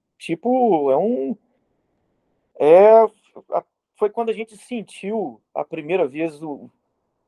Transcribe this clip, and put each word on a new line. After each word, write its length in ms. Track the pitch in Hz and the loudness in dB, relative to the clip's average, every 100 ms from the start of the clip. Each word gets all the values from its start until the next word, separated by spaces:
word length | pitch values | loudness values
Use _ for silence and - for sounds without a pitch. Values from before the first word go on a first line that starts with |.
| _ _ | _ _
tipo, 720 | - 170 233 254 240 165 139 | -10 -6 -2 0 2 0 0
é 60 | 135 | 0
um, 380 | 208 254 269 226 _ _ _ _ _ _ _ _ _ _ _ - | -2 -4 -6 -10 _ _ _ _ _ _ _ _ _ _ _ -2
é, 420 | 139 175 208 226 220 _ _ - - | 4 6 8 6 4 _ _ -20 -8
a, 120 | 170 - _ _ - | -8 -8 _ _ -6
foi 140 | 208 | -6
quando 200 | 220 226 | -4 -8
a 40 | |
gente 240 | 208 220 202 | -8 -10 -16
sentiu 840 | - 247 185 - 190 220 160 110 _ | -14 -14 -14 -14 -10 -8 -10 -14 _
a 100 | - | -12
primeira 440 | 147 160 151 185 147 | -12 -12 -6 -4 -4
vez 340 | 143 165 147 | -6 -10 -10
o, 260 | 160 139 117 _ _ _ _ _ | -16 -16 -18 _ _ _ _ _